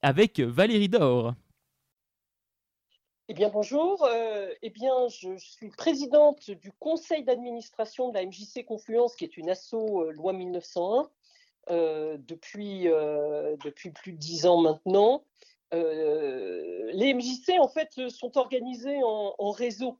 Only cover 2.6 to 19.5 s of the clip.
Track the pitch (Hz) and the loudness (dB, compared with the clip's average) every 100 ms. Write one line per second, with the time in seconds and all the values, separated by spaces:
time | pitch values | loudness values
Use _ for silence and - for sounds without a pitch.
2.6 | _ _ _ _ _ _ - 185 208 208 | _ _ _ _ _ _ -10 0 0 2
3.6 | 208 277 339 392 285 233 226 208 196 160 | -2 0 0 2 2 2 -2 -4 -8 -10
4.6 | 226 208 254 254 247 - 370 381 - - | -12 -6 -2 0 -2 -4 -12 -12 -14 -20
5.6 | 214 - - 277 277 294 294 294 - 185 | -18 -6 -2 -2 4 6 6 4 -6 -14
6.6 | 196 - 302 320 - 311 254 247 247 233 | -16 -10 -4 -4 -2 -4 0 -2 -2 -12
7.6 | 220 - 220 - 254 214 185 185 208 - | -12 -8 -8 -4 -4 -4 -6 -10 -16 -14
8.6 | 240 214 - 226 240 - 165 - 165 185 | -10 -10 -4 0 0 -2 -12 -8 -6 -6
9.6 | - 226 220 196 160 151 175 185 180 180 | -4 -6 -2 -2 -2 -4 -4 -4 -4 -8
10.6 | 170 - 180 233 302 _ _ _ _ _ | -8 -4 0 0 0 _ _ _ _ _
11.6 | - 170 160 156 156 151 127 165 - 208 | -4 0 0 0 -6 -8 -12 -16 -14 -12
12.6 | 208 196 175 156 151 151 147 151 151 151 | -10 -2 2 2 2 -2 -2 -2 -4 -4
13.6 | 147 - 180 147 190 165 151 165 175 175 | -8 -12 -16 -16 -16 -12 -10 0 4 6
14.6 | 165 151 - 196 208 285 _ _ _ _ | 6 2 2 4 6 4 _ _ _ _
15.6 | - 165 160 156 156 156 147 131 95 90 | -6 -2 -2 0 0 0 -2 -4 -6 -8
16.6 | 80 87 110 - 262 247 247 254 - 359 | -8 -8 -6 0 2 2 -2 -6 0 2
17.6 | 269 - 311 - 254 247 247 277 247 254 | 4 2 -6 -8 -12 -8 -6 -2 0 -2
18.6 | 240 247 254 285 240 214 202 - 202 | -4 -10 -6 -2 0 0 -4 -4 -4